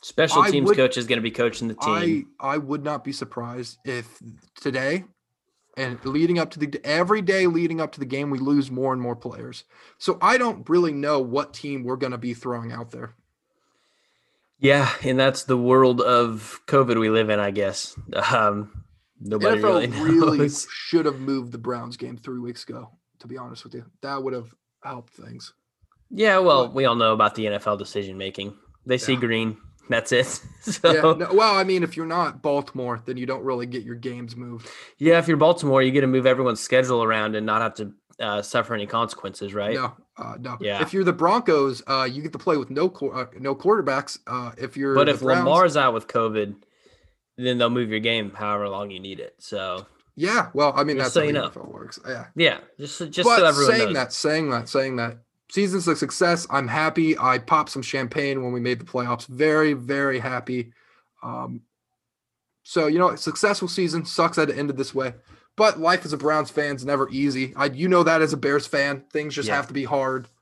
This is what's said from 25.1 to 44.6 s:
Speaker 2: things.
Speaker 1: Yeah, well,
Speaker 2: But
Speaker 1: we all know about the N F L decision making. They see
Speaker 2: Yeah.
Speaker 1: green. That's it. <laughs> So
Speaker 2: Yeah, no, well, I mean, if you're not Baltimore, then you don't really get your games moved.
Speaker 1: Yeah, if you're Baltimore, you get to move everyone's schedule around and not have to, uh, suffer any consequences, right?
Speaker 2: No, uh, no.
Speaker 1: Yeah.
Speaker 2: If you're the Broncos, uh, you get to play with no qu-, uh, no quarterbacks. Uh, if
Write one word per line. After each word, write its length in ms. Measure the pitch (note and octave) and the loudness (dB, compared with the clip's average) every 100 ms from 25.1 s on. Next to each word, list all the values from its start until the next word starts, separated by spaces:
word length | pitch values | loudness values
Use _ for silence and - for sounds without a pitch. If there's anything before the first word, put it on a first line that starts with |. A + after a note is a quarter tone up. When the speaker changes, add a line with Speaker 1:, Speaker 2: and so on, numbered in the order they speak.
Speaker 2:
things. 400 | - A2+ A#2 - _ _ _ _ _ _ | -20 -20 -18 -20 _ _ _ _ _ _
Speaker 1:
Yeah, 300 | G3 G#3+ F#3+ | 0 4 6
well, 280 | F3+ C#3+ A#2+ | 6 6 4
Speaker 2:
But 60 | B2+ | 2
Speaker 1:
we 100 | C3 | 2
all 100 | A#2 | 4
know 160 | A2+ | 2
about 220 | A2 G#2 A2 | 4 2 2
the 120 | G#2+ | -4
N 60 | |
F 140 | G2+ G#2+ | -2 -2
L 80 | G2+ | -4
decision 420 | G2 G#2 G2 F#2+ | -4 -6 -6 -8
making. 360 | F#2+ F#2+ G2 G#2 _ _ - | -10 -8 -12 -12 _ _ -2
They 120 | B2+ | -2
see 160 | C3+ | 0
Speaker 2:
Yeah. 60 | B2+ | 0
Speaker 1:
green. 380 | A#2+ A2+ A2+ G#2+ - _ _ | 0 0 -2 -6 -16 _ _
That's 220 | A#2 - | -2 2
it. 300 | B2 B2+ - - | 0 0 -4 -14
<laughs> 160 | - | -16
So 300 | - - E3+ | -10 2 4
Speaker 2:
Yeah, 80 | D#3 D#3 D#3+ E3+ | 6 4 4 2
no, 80 | |
well, 220 | F#3+ A3 G3 | 4 6 4
I 80 | |
mean, 180 | F#3+ F#3 | 2 0
if 120 | E3+ D#3 | 0 -4
you're 80 | E3 | -4
not 360 | E3 D#3+ B2+ | -2 -2 -2
Baltimore, 580 | D3 C#3+ C#3+ C3 B2 A#2 A#2 | -2 -2 -2 -8 -6 -6 -6
then 100 | B2+ | -8
you 80 | B2 | -6
don't 180 | C3 | -6
really 220 | C3 B2 B2 | -4 -4 -6
get 180 | B2 | -8
your 120 | A2+ A#2+ | -10 -10
games 400 | B2 A#2+ A#2 A#2+ | -10 -10 -12 -14
moved. 340 | B2 A#2 A2+ - - _ | -14 -14 -16 -20 -20 _
Speaker 1:
Yeah, 180 | D3+ E3+ | 6 6
if 80 | E3 | 6
you're 100 | D3+ | 4
Baltimore, 440 | D#3 E3+ D3 C3+ | 6 4 4 4
you 100 | C3 | 4
get 100 | C#3 | 4
to 60 | C3 | 2
move 180 | C3 B2+ | 4 4
everyone's 320 | B2+ B2+ A2 | 4 2 -2
schedule 420 | - B2+ B2+ A#2+ | 2 2 4 0
around 340 | A2+ A2 G#2+ G#2+ | 2 0 0 -2
and 80 | A2 | 0
not 160 | G#2+ | 0
have 120 | A2+ - | 0 -4
to, 180 | G#2 - _ _ | -12 -12 _ _
uh, 220 | A2+ G#2 | -4 -4
suffer 320 | G2+ B2 A2+ A2+ | -2 -2 -2 -4
any 100 | G2+ | -4
consequences, 680 | A2+ A#2 - G2 F2 G2+ | -2 -2 -6 -12 -10 -8
right? 200 | G#2 G2+ | -6 -4
Speaker 2:
No, 220 | A#2+ B2+ - _ - | -2 -4 -8 _ -16
uh, 180 | A#2 A2 | -14 -12
no. 180 | A#2+ B2 | -12 -8
Speaker 1:
Yeah. 220 | G#2 G2+ | -6 -4
Speaker 2:
If 120 | - | -2
you're 120 | G3 F3+ | 0 0
the 80 | |
Broncos, 680 | A#2+ E3+ A3 A#3+ D#3 C#3 A#2+ - | 2 2 4 4 2 2 -2 -4
uh, 200 | C3+ C3 | -2 -2
you 100 | C3 | -4
get 120 | D#3 | -10
to 40 | C#3+ | -6
play 200 | - D#3 | -2 -2
with 120 | B2 | -2
no 180 | C3+ F3+ | -2 -2
qu-, 200 | F3 C#3 | -2 -6
uh, 180 | B2+ A#2+ - | -6 -10 -8
no 160 | C3+ C#3 | -6 -2
quarterbacks. 640 | F3+ G#3+ C#3+ C3+ - - - | 2 2 2 -2 -4 -12 -10
Uh, 240 | B2+ B2 | -8 -8
if 160 | - | -10